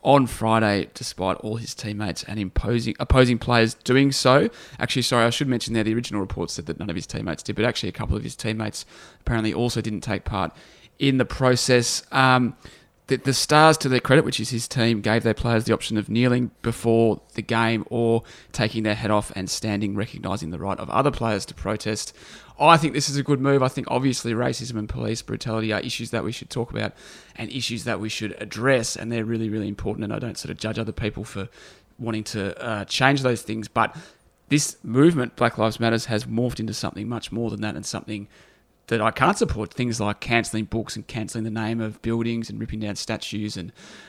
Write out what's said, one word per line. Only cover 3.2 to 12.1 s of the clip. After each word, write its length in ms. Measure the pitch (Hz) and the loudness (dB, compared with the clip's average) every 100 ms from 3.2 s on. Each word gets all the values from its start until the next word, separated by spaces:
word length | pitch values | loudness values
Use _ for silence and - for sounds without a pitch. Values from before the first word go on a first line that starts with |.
| 127 117 | 6 4
players 380 | - 120 113 - | 2 2 2 0
doing 360 | - 127 139 | 2 4 4
so. 380 | 135 127 135 220 - - - | 4 4 6 4 -2 -16 -6
Actually, 260 | - 131 | -4 -2
sorry, 200 | 120 123 | 0 2
I 60 | 117 | 2
should 180 | 117 139 | 2 0
mention 260 | 123 - | 0 0
there, 120 | 113 107 | 0 0
the 100 | 113 | 0
original 240 | 120 107 | -2 -4
report 320 | 95 - 85 | -4 -4 -6
said 140 | - 76 | -8 -8
that 140 | 73 | -8
none 100 | 95 | -6
of 80 | 87 | -6
his 100 | - | -6
teammates 340 | - 92 78 | -6 -6 -6
did, 140 | - 98 | -6 -2
but 80 | |
actually 240 | 117 - 95 | 0 0 -6
a 60 | |
couple 240 | - 110 110 | -6 -2 -2
of 60 | |
his 120 | 113 - | -4 -6
teammates 500 | 110 110 107 - - - - - | -4 -4 -4 -8 -14 -20 -20 -10
apparently 320 | - 113 110 | -2 2 2
also 260 | 82 120 117 | 2 0 0
didn't 220 | 110 104 | -2 -4
take 240 | - 98 - | -4 -4 -2
part 260 | 98 82 - - - - _ | -2 -2 -4 -20 -20 -20 _
in 180 | 139 131 | 2 4
the 80 | 120 | 2
process. 800 | - 131 123 - 123 120 - - | 2 4 4 4 4 4 -2 -2